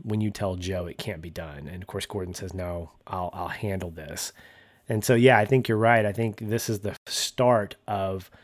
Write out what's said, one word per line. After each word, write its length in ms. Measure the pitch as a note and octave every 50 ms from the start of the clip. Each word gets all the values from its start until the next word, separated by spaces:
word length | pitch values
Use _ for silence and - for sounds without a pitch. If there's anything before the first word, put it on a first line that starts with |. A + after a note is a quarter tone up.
| -
when 200 | A2 G#2+ G#2+ G#2+
you 80 | G#2+
tell 260 | G2 - G#2 F#2+ F#2
Joe 300 | F2+ F2 F#2 F#2+ F2+ F2+
it 100 | E2+ -
can't 240 | - - A2+ G2 D#2+
be 100 | E2 F2
done." 380 | D2+ F2 E2+ D#2+ D2 C#2+ D2 -
And 140 | F2 F2+ F#2
of 40 |
course, 200 | - - G2 -
Gordon 260 | - - G#2 F#2 F2+ F2+
says, 220 | - G2 F#2 F2
"No, 380 | F#2 F2+ F2 F2 E2+ E2 - _ _ _
I'll, 220 | - F#2+ F#2 F2+ F2 -
I'll 140 | F2 F2 -
handle 420 | - - - G2+ F#2+ F#2 F2+ E2+
this." 420 | D#2+ D#2+ D#2 D2 - - - - - _ - - - - _ _ _ _ _ -
And 140 | A#2 G#2+ -
so, 100 | - B2+
yeah, 240 | A#2 A#2+ C3 B2 G#2+
I 60 | G#2+
think 200 | G#2 C3 C3 A#2 -
you're 100 | A2+ G#2+
right. 260 | A2+ A2+ A#2 A2+ G#2+
I 80 | G#2 G2
think 260 | A2 A2+ A2 G2+ -
this 280 | A2+ G#2 A2 A2+ - -
is 120 | A2 G2
the 140 | G#2 G2+ F2+ - -
start 680 | - - - - - - - B2+ B2 B2 A2 G#2 - - _ - -
of, 420 | G2+ G2 F#2+ F#2+ F#2+ F#2+ F#2 - _ -